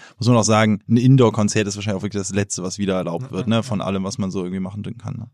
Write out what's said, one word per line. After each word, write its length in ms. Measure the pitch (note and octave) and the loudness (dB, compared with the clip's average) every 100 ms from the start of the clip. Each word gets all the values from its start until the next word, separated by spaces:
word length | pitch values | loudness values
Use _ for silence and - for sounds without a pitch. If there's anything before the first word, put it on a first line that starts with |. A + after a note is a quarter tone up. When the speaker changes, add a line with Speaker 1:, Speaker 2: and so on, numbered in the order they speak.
| - - | -10 -2
Speaker 1:
muss 100 | A2 | 2
man 80 | A#2+ | 4
auch 80 | |
sagen, 380 | G2 G#2+ A2 G#2 - | 4 4 4 2 2
ein 120 | A#2 | 4
Indoor-Konzert 680 | B2+ C3+ A#2 G#2+ G2+ A2 G2+ | 6 6 6 4 0 0 -2
ist 100 | G2+ | -4
wahrscheinlich 220 | G#2 F#2+ | -4 -4
auch 60 | |
wirklich 160 | G#2 G2+ | -4 -6
das 140 | F#2+ | -4
Letzte, 280 | G2 G2+ - | -2 -2 -4
was 160 | F#2 G2+ | -6 -4
wieder 180 | G2 F#2 | -2 -2
erlaubt 300 | F2 E2+ - | -2 -6 -6
Speaker 2:
Ja, 60 | |
Speaker 1:
wird, 140 | F#2 G2 | -4 0
Speaker 2:
ja, 40 | |
Speaker 1:
ne? 60 | A2+ | 0
Speaker 2:
ja. 60 | |
Speaker 1:
Von 180 | G#2+ G2+ | -2 -4
allem, 240 | - G2 | -2 -4
was 140 | F#2+ G2+ | -4 -4
man 120 | F#2+ | -4
so 100 | F#2+ | -4
irgendwie 200 | F2+ F#2+ | -6 -6
machen 220 | F#2+ G2+ G2+ - | -8 -8 -10 -10
kann, 160 | G#2 - | -10 -10
ne? 140 | A2 | -12